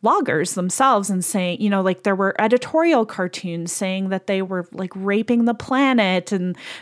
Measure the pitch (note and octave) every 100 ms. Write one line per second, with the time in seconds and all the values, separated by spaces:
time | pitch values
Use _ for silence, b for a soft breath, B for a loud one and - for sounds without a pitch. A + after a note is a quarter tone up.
0 | G#3+ F4 D4 C#3+ F3 - F3+ - C4+ A3+
1 | G3 F#3+ F3 G#3 F3+ F3 G#3 G3 F#3+ F#3
2 | - F#3+ G3 - G#3+ B3 B3 D#4 E4 D4
3 | A3 - F3+ - F3+ E3+ E3+ - F#3+ F#3+
4 | F#3+ F#3+ F#3+ G3 F#3+ F#3 F3 - F#3 G3
5 | G3 G3+ A3+ A#3+ A#3 A#3 - C4 C#4 B3+
6 | G3 F#3 F3+ G3+ F3+ F3 B B